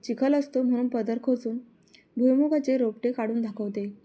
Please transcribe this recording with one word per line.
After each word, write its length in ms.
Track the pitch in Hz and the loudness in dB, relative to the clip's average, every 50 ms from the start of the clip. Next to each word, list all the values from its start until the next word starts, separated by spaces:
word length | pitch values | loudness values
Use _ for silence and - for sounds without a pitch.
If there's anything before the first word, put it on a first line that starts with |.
| - | -6
चिखल 320 | - 233 233 269 269 285 | -6 -2 0 2 2 2
असतो 260 | 294 277 277 - 254 | 2 0 0 -2 0
म्हणून 260 | 262 247 247 240 247 | 2 2 2 2 0
पदर 300 | 247 247 233 214 220 226 233 - | 0 0 -2 -2 -2 -4 -2 0
खोचून 340 | - 247 240 - 226 226 247 - - _ _ _ _ - - _ _ _ | 0 0 0 0 -6 -6 -6 -10 -14 _ _ _ _ -20 -20 _ _ _
भुईमुगाचे 600 | 240 240 262 262 269 294 302 311 302 294 - 262 | 2 4 4 4 4 4 2 2 0 2 2 2
रोपटे 340 | 262 247 220 214 - - 240 | 2 2 0 -2 -2 -4 -4
काढून 300 | 247 247 226 220 226 233 | -2 -2 -2 -2 -2 -2
दाखवते. 520 | 226 214 202 214 214 208 202 214 202 208 208 - | -4 -4 -6 -6 -6 -6 -4 -6 -6 -8 -10 -14